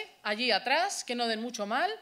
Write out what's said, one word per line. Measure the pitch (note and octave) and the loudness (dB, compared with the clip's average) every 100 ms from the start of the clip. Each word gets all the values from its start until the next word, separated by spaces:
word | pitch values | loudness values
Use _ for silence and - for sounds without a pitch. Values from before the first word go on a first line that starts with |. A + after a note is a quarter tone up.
| G#4+ - | -6 -6
allí | G#3+ G#3 B3 | -4 0 2
atrás, | G3+ B3 D4+ G4 - | 2 4 2 2 -2
que | - | -4
no | A#3+ A#3 | -2 0
den | A3 | -2
mucho | A#3+ A#3 G3+ | -4 -4 -2
mal. | B3+ F#4 A4 | 0 0 -4